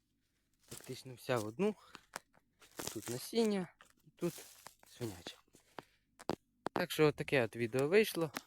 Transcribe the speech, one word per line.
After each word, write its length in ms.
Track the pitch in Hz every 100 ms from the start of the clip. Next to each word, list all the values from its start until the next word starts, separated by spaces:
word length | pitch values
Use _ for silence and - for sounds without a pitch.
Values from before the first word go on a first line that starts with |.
| _ _ _ _ _ _ -
Фактично 440 | - - 127 131
вся 240 | 120 - 123
в 80 | 107
одну. 300 | 117 208 - - - _ - - _ _ _ - - -
Тут 160 | 110 107
насіння, 580 | 123 - 226 220 202 175 - - _ - _
тут 300 | 175 - - - - - -
свиняче. 480 | - 120 90 - - _ - _ - - _ _ - - - _ _ -
Так 180 | - 175
що 160 | - 151
от 80 | -
таке 280 | 151 139
от 120 | 113 117
відео 320 | 117 127 143
вийшло. 440 | 208 214 170 160 -